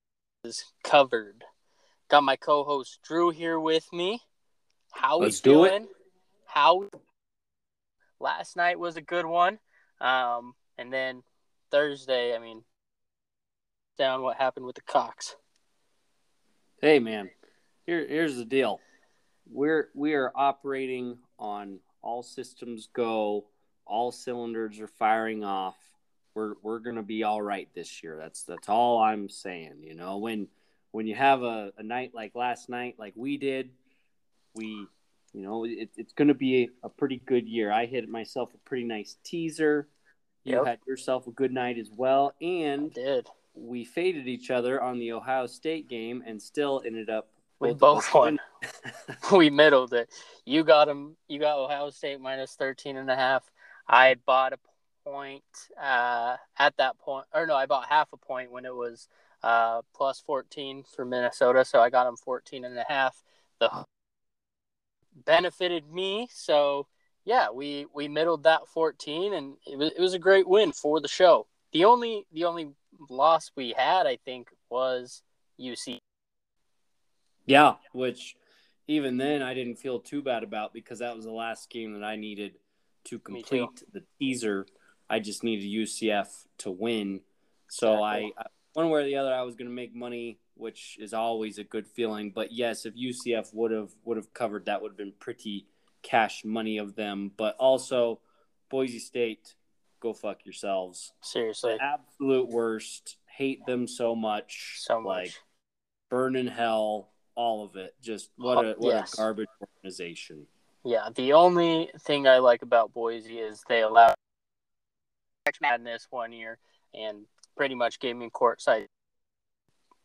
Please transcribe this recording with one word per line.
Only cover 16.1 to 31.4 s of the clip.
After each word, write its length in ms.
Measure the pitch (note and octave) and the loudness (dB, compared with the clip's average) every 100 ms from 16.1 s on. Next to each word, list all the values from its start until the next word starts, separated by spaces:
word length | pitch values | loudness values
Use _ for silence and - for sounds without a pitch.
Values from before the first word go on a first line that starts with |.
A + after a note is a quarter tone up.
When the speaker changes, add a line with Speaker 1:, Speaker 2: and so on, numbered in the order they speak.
| _ _ _ _ _ _ - | _ _ _ _ _ _ 0
Speaker 2:
Hey, 180 | D3 D3+ | 6 6
man. 300 | A2+ G#2+ F#2+ _ _ _ _ _ - | 4 -8 -10 _ _ _ _ _ -6
Here, 200 | E3+ - | -4 -4
here's 300 | D3+ D#3+ B2 | -2 -2 -4
the 80 | |
deal. 380 | A2+ C3+ B2 F#2+ _ _ _ _ _ _ - | -2 0 0 -2 _ _ _ _ _ _ -14
We're, 380 | A#2+ D3 D#3 C#3+ C#3 | -4 0 0 -2 -4
we 200 | D3 D3+ | -2 0
are 180 | B2+ - | -2 0
operating 840 | C#3 C#3 C#3 C3+ C3 B2+ B2 A#2+ _ - | 0 -2 -6 -6 -4 -6 -8 -12 _ -12
on 400 | G#2+ G#2 G2+ F#2+ _ _ | -10 -10 -12 -16 _ _
all 220 | A2+ A#2+ | -12 -12
systems 640 | A#2+ - B2 - A#2+ A2+ G#2+ | -12 -14 -14 -14 -14 -14 -10
go. 540 | - A#2 A2+ G#2 G#2 G2+ _ _ _ - | -4 -2 0 0 -2 -6 _ _ _ -8
All 240 | G#2+ B2 | -4 -4
cylinders 680 | A#2 - A#2+ A#2 A2+ A2 G#2 | -6 -10 -8 -6 -6 -6 -10
are 80 | G#2+ | -14
firing 560 | - A2 A2+ A2+ A2 | -2 2 2 0 -4
off. 320 | G#2 F#2+ F#2 - _ _ _ _ _ | -4 -4 -4 -8 _ _ _ _ _
We're, 220 | - G#2+ G#2 | -8 -8 -8
we're 160 | G#2 A2+ | -8 -8
gonna 240 | A#2 A2+ | -8 -10
be 180 | G2+ A2 | -8 -4
all 180 | G#2+ G#2+ | -2 -2
right 300 | G#2 G2 D#2+ - | -4 -6 -8 -14
this 260 | E2 - | -16 -14
year. 160 | E2 D#2 | -16 -14
That's, 220 | D#2 - | -14 -16
that's 260 | - E2+ - | -14 -12 -2
all 300 | A2 A#2+ A#2 | 2 4 4
I'm 320 | A2 G#2+ G2+ | 2 0 -6
saying. 540 | - G2 F2 D#2+ - | -12 -14 -12 -14 -20
You 100 | D#2 | -20
know, 240 | D#2+ F2+ G2 | -16 -10 -8
when, 300 | A2 A2 G2 _ _ _ _ | -6 -6 -8 _ _ _ _
when 160 | G#2+ A2 | -8 -6
you 80 | |
have 300 | G#2+ C#3 C3+ | 2 4 4